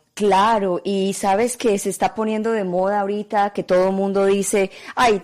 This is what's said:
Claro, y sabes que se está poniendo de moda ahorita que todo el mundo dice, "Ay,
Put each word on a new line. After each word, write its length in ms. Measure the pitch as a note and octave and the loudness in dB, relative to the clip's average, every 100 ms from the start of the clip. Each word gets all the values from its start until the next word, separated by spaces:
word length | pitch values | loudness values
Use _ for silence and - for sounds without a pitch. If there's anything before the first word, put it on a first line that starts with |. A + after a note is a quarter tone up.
| _ - | _ -2
Claro, 580 | G#3 F#3+ G#3 A3+ G3 F3 | 2 4 4 2 0 -2
y 300 | - G3 F#3+ | -2 -2 -2
sabes 440 | F#3+ G3+ G3 A#3+ - | -2 0 0 0 -2
que 220 | A#3+ G3+ | -2 0
se 120 | G3+ | -2
está 220 | F#3 F#3+ | -2 -4
poniendo 380 | G#3 A3 A3 A3 | -2 -4 -2 -2
de 140 | A3+ | -2
moda 340 | F#3 F3+ F#3 G#3 | -2 -2 0 -2
ahorita 500 | G3 G#3 G#3 G#3+ G3+ | -2 -4 -4 -2 -2
que 100 | G#3 | -4
todo 280 | - F3+ F#3 | 0 2 2
el 40 | |
mundo 320 | F#3+ G3 G3 G3 | 0 -2 0 2
dice, 420 | G3+ F#3+ G#3 F#3+ - - - | 0 0 0 -2 -4 -10 0
"Ay, 260 | B3+ G#3 | 2 2